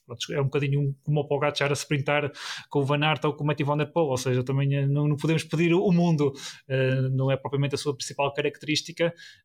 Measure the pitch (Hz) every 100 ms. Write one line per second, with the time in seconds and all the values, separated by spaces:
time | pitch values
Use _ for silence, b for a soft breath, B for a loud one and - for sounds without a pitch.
0 | - 120 - 156 139 147 143 143 143 139
1 | - 151 147 143 147 143 143 139 - 147
2 | 135 147 147 B B B B 147 135 147
3 | 151 151 151 147 147 151 143 147 147 170
4 | 156 127 131 127 127 135 139 139 139 143
5 | 147 147 156 160 - 156 170 170 208 170
6 | 175 156 143 139 B B - 135 131 131
7 | 131 131 135 135 - 143 139 135 147 127
8 | - 143 143 143 147 - 143 151 - 165
9 | 165 170 B B